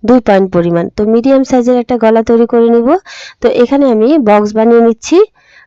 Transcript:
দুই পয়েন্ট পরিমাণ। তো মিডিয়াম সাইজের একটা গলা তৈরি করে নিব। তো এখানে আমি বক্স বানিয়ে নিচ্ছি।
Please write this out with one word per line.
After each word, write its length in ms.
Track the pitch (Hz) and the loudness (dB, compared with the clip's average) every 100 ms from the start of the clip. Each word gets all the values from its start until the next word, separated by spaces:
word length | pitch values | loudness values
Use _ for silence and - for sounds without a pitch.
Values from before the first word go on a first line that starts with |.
দুই 160 | 220 254 226 | 0 0 2
পয়েন্ট 200 | 196 190 180 | 0 0 -2
পরিমাণ। 300 | 170 170 170 - | -2 -2 -4 -4
তো 60 | 214 | -2
মিডিয়াম 280 | 226 247 269 269 | 0 2 0 0
সাইজের 280 | 254 240 247 | -2 0 -2
একটা 120 | 240 240 | -2 -2
গলা 180 | 220 226 226 | 0 0 0
তৈরি 160 | 233 233 | 0 0
করে 140 | 233 233 233 | 0 2 2
নিব। 120 | 233 359 - - - - | 0 -2 -6 -20 -20 -6
তো 60 | 233 - | -2 0
এখানে 220 | 240 277 269 | 0 0 0
আমি 160 | 220 226 320 214 | 0 0 0 2
বক্স 220 | 208 208 220 | 0 0 -2
বানিয়ে 240 | 226 233 233 | 2 2 2
নিচ্ছি। 300 | 226 - 339 427 _ _ _ | -2 -2 0 0 _ _ _